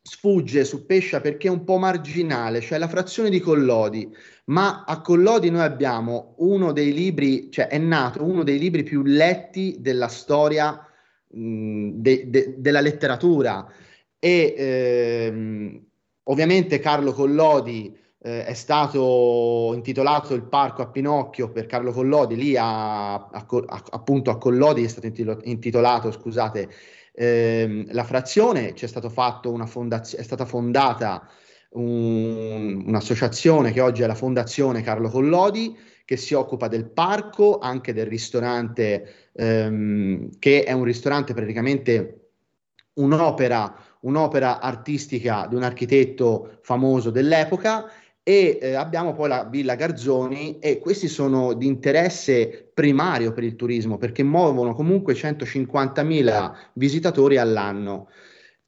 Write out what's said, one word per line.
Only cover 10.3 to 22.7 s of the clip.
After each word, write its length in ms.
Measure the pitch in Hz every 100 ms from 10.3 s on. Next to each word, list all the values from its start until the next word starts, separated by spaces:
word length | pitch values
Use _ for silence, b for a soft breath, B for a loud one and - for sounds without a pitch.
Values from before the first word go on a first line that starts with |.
| 147 151 151 151 151 b b b b b 113
mm, 520 | 113 110 110 107 104
de-, 360 | 110 117 131 131
de-, 260 | 127 131 135
della 240 | 131 143
letteratura. 840 | 147 147 143 127 175 160 123 95 95 B B B B _
E, 340 | 170 175 151 -
ehm, 1300 | 135 127 127 123 117 117 113 110 110 107 104 - - _ _ _
ovviamente 560 | - 135 160 185 175 147
Carlo 340 | 151 147 139
Collodi, 840 | 123 139 147 160 147 117 113 104 - b b
eh, 220 | 117 117 -
è 80 |
stato 1160 | 123 - 151 143 143 127 127 120 120 117 117 117
intitolato 600 | 117 120 131 139 147 147 127
il 80 |
parco 400 | 113 139 131 123
a 40 | 120
Pinocchio 640 | 135 139 147 131 - 117
per 140 | 117 110
Carlo 260 | 123 123
Collodi, 440 | 120 131 147 127 113
lì 200 | 143 131
a, 600 | 113